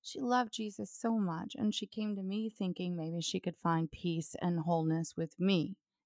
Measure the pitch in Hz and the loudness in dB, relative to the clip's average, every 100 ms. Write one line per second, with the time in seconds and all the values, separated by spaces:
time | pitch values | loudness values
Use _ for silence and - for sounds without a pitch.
0 | - - 247 247 233 - 214 202 208 - | -8 -4 2 2 2 -4 -6 -6 -8 -2
1 | 233 226 190 165 185 - 214 - 202 - | 0 2 0 -2 -6 -2 0 0 -6 -4
2 | 214 202 190 208 220 - 185 170 180 170 | -4 -2 -2 -2 -4 -2 -2 0 -2 -2
3 | 160 170 165 190 180 - 170 165 160 - | -2 -2 -2 -2 -2 0 2 4 2 -2
4 | 175 165 - - 175 170 160 165 160 160 | -2 0 -2 -2 0 2 2 2 4 2
5 | 160 - 165 - 185 185 156 190 _ _ | 0 -4 -6 0 4 4 2 -4 _ _